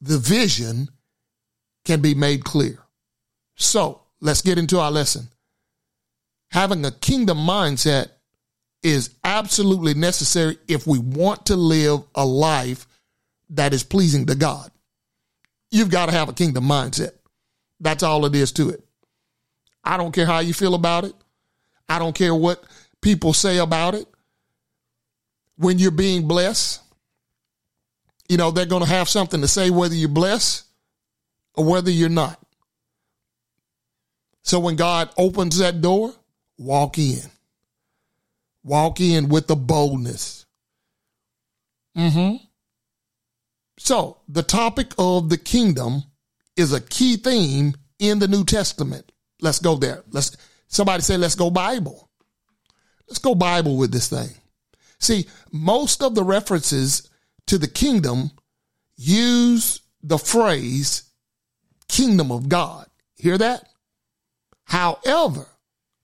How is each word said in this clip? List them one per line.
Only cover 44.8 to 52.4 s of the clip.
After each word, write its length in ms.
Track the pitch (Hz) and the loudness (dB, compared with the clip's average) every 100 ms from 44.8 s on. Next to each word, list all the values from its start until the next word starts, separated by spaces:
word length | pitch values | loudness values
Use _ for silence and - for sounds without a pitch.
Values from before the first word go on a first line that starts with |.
| 247 - | -6 -2
of 300 | 185 180 160 | 0 2 0
the 100 | 170 | -2
kingdom 680 | - 247 220 131 120 127 - _ _ _ _ - | 0 2 2 0 -2 -6 -8 _ _ _ _ 0
is 160 | 160 | 0
a 80 | 139 | 0
key 380 | 123 - 254 226 | -4 0 2 2
theme 560 | 254 240 156 139 143 139 _ - | 0 0 0 0 0 -2 _ -4
in 200 | 208 208 | 0 2
the 100 | 190 | 2
New 160 | 202 180 | 2 2
Testament. 680 | 214 185 - 139 135 - _ _ _ | 0 0 -4 -8 -8 -16 _ _ _
Let's 180 | 165 143 | -2 0
go 160 | 170 151 | 0 0
there. 280 | 131 - - | -2 -4 -10
Let's, 280 | 139 139 - _ _ _ | -6 -6 -8 _ _ _
somebody 360 | - 196 180 | -2 0 0
say, 140 | - 185 | 0 0
"Let's 180 | 170 160 | 0 0
go 140 | 175 | 0
Bible." 600 | 180 190 254 170 - _ _ _ _ | 0 0 -2 -6 -10 _ _ _ _